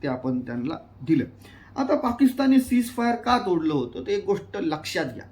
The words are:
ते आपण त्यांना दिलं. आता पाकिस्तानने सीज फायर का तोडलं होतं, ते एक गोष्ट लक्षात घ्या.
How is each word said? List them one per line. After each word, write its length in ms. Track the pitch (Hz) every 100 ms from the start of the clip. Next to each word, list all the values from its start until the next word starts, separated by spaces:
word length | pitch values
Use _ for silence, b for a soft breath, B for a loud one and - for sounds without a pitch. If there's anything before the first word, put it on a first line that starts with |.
ते 40 | 143
आपण 320 | 127 131 127
त्यांना 360 | 123 120 127 - - -
दिलं. 220 | 131 147 - - B B B -
आता 180 | 269 294
पाकिस्तानने 640 | 247 240 262 - 269 269
सीज 300 | - 247 233
फायर 260 | - 233 240
का 220 | 240 247
तोडलं 360 | 196 170 156
होतं, 300 | 147 120 - -
ते 60 |
एक 120 | 143 -
गोष्ट 320 | 196 - 202
लक्षात 480 | 170 151 - 180 139
घ्या. 200 | 107 -